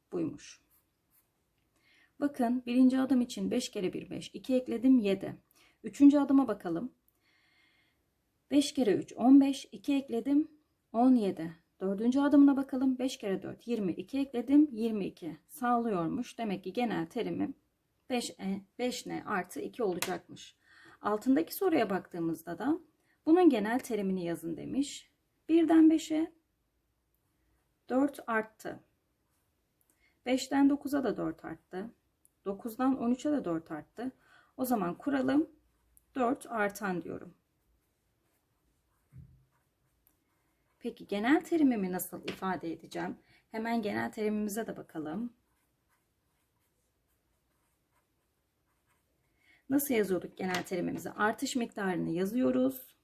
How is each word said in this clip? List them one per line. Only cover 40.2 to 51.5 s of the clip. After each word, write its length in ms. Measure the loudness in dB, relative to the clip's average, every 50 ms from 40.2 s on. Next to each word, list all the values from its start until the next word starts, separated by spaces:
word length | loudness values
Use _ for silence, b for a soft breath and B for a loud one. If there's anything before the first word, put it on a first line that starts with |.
| _ _ _ _ _ _ _ _ _ _ _ _ -10
Peki 220 | -10 -10 -10 -10 -6
genel 360 | -4 -2 2 2 2 2 2
terimimi 480 | 0 0 2 4 2 2 2 -2 -2
nasıl 320 | -4 -6 -6 -8 -12 -12 -10
ifade 500 | -10 -10 -6 -6 -4 -4 -4 -6 -8 -10
edeceğim? 440 | -10 -12 -12 -10 -8 -8 -8 -8 b b b b b b _
Hemen 300 | -10 -8 -6 -4 -4 -2
genel 300 | -2 -2 -4 -4 -4 -6
terimimize 560 | -4 -4 -4 -2 -2 -2 -4 -4 -4 -6 -6 -8
de 100 | -8 -12
bakalım. 560 | -14 -12 -10 -10 -8 -6 -6 -6 -8 -8 -10 _ _ _ _ _ _ _ _ _ _ _ _ _ _ _ _ _ _ _ _ _ _ _ _ _ _ _ _ _ _ _ _ _ _ _ _ _ _ _ _ _ _ _ _ _ _ _ _ _ _ _ _ _ _ _ _ _ _ _ _ _ _ _ _ _ _ _ _ _ _ _ _ _ _ _ _ _ _ _ _ _ _ _ _ _ _ -2
Nasıl 240 | 0 0 0 2 2
yazıyorduk 440 | 0 2 2 0 -2 -4 -6 -8 -6
genel 260 | -4 -4 -2 -4 -4
terimimizi? 480 | -4 -4 -4 -4 -4 -6 -6 -8 -10
Artış 440 | -4 -2 0 -2 0 -2 -4 -4